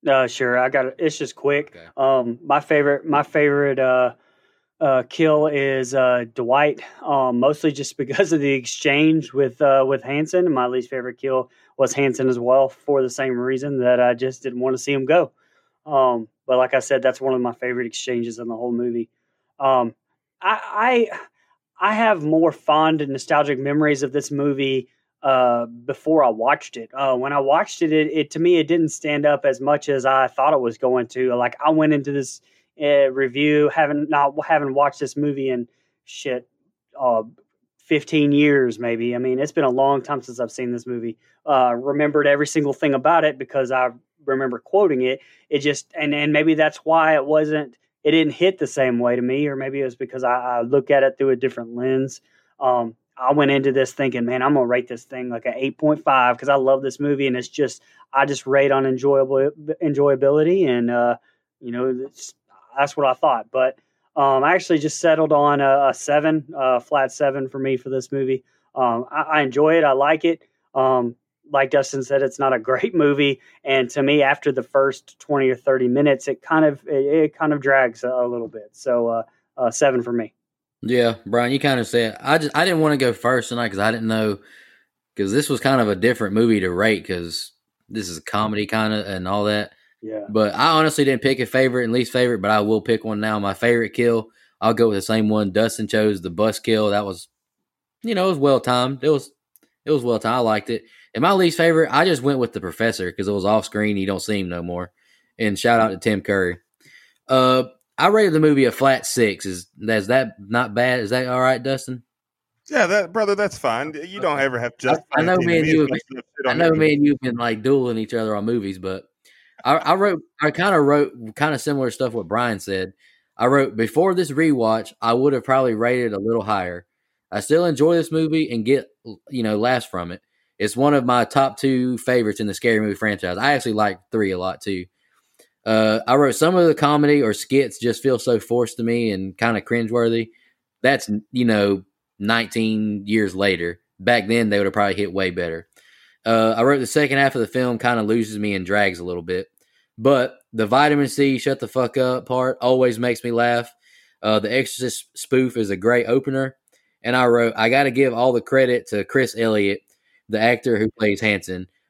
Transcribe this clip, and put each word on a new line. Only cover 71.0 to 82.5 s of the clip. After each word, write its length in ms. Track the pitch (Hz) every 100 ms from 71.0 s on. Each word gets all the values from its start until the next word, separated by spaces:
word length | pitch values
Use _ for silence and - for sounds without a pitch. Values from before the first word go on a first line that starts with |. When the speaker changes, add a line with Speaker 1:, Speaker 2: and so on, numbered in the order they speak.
| 120 120 _ _ _
Speaker 1:
like 200 | 143 135
Dustin 320 | 143 135 135
said, 200 | 131 139
it's 160 | 135 -
not 140 | 135
a 60 | 127
<laughs> 120 | 113
great 240 | 131 226
movie, 460 | 180 147 143 143 131 _ _
and 260 | 143 135 123
to 120 | 143
me, 200 | 139 147
after 300 | 135 139 147
the 100 | 127
first 560 | 120 139 135 131 - _
twenty 300 | - 147 131
or 80 | 123
thirty 320 | - 135 123
minutes, 400 | 127 147 135 143
it 140 | 135
kind 220 | - 160
of, 220 | 156 139 -
it, 180 | 143 139
it 300 | 160 151 -
kind 160 | 156
of 80 | 147
drags 440 | 135 135 127 117
a, 60 | 123
a 180 | 127 123
little 200 | 120 113
bit. 200 | 110 104
So, 360 | - 135 120 117
uh, 140 | 113 113 _ _ -
uh, 140 | 123
seven 320 | - 143 127
for 100 | 120
me. 220 | 120 110 _ _ _ _ _
Speaker 2:
Yeah, 340 | 107 123 117 113 -
Brian, 240 | 120 120
you 80 | 135
kinda 260 | 143 131
said, 320 | 113 120 113 104
I 180 | 127 156
just, 180 | 151